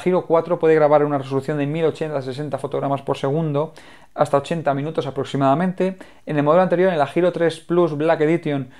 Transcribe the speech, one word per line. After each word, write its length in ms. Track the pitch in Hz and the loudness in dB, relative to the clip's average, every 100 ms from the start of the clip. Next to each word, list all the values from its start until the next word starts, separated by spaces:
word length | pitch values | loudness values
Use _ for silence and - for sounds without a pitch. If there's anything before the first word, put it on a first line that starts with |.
Hero 220 | 180 180 - | 2 0 2
cuatro 320 | 165 165 170 | 0 2 2
puede 160 | 160 | 4
grabar 280 | 156 147 147 | 6 6 4
en 60 | 147 | 4
una 120 | 143 | 0
resolución 400 | 131 135 135 151 | -2 -4 -2 -4
de 80 | 143 | -2
mil 180 | 160 160 | 0 -2
ochenta 320 | 151 156 147 | -2 -6 -6
a 40 | |
sesenta 340 | 131 131 151 131 | -6 -8 -6 -6
fotogramas 460 | 143 139 139 139 | -4 -4 -2 -4
por 120 | 139 139 | -4 -4
segundo, 580 | 135 151 160 143 156 - - - - - | -2 -2 -2 -2 -4 -8 -20 -20 -16 -2
hasta 220 | 143 143 | 0 0
ochenta 360 | - 170 143 | -2 -2 -2
minutos 320 | 139 147 160 139 | -2 -2 -4 -4
aproximadamente. 920 | 131 127 139 135 143 185 180 185 185 - - - | -6 -4 0 2 2 0 -2 -4 -4 -14 -18 -6
En 120 | 151 | -2
el 60 | |
modelo 200 | 147 170 | 2 4
anterior, 280 | 185 175 190 | 4 2 2
en 60 | 165 | 2
la 100 | 135 | 0
Hero 180 | 170 180 | 0 0
tres 280 | 170 165 160 | 0 -2 -2
Plus 360 | - 175 170 147 | -2 0 2 0
Black 240 | 160 160 | 0 2
Edition, 500 | 151 165 156 143 123 - | 2 0 -2 -4 -6 -14